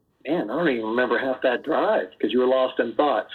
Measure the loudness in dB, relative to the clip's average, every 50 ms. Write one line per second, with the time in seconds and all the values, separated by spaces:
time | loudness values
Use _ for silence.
0 | _ _ _ _ -6 -4 -2 -2 -2 -2 -2 0 0 0 0 0 -2 -2 0 0
1 | 0 2 0 0 0 -2 -2 0 0 0 0 0 -2 -2 0 0 2 2 0 0
2 | -2 -4 -6 -6 -4 0 2 2 2 4 4 2 2 2 0 -2 -2 -2 0 0
3 | 2 2 2 0 -2 -6